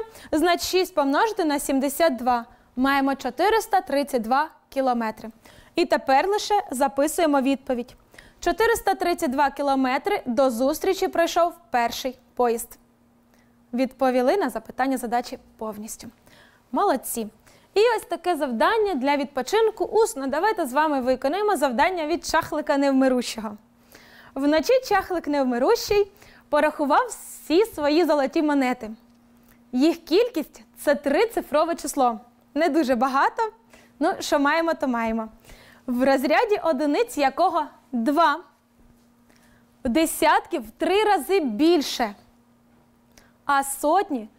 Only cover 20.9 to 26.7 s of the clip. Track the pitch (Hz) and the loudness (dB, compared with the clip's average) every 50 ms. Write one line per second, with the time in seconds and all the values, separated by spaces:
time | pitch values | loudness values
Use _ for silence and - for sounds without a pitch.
20.9 | 294 269 240 254 262 254 - 269 320 392 415 415 392 269 294 277 233 220 294 359 | 0 0 0 0 -2 0 0 -2 -2 -2 0 0 0 0 0 0 2 2 0 0
21.9 | 370 349 302 302 349 - - - - 320 330 - 330 302 - - 294 277 285 277 | 0 -2 -4 -2 -4 -4 -4 -2 -2 -2 -2 -2 -4 -4 -2 0 0 2 2 2
22.9 | 269 262 269 262 254 247 233 - - 233 214 220 208 - _ _ _ _ _ _ | 4 4 4 4 2 0 -2 -4 -8 -10 -10 -12 -12 -14 _ _ _ _ _ _
23.9 | - - - - - - - - - 269 277 294 302 320 - - 508 508 523 - | -20 -20 -20 -20 -20 -20 -20 -14 -8 -2 0 2 2 2 2 2 2 2 2 2
24.9 | 415 381 370 - 370 330 - 302 294 285 269 254 247 233 262 359 466 - - - | 0 0 0 -2 -4 -6 -4 -2 0 0 0 0 0 0 2 2 2 0 0 0
25.9 | 403 415 403 - - - - - - - _ - 285 294 294 302 | 2 2 0 0 -2 -20 -20 -20 -20 -20 _ -2 0 2 2 2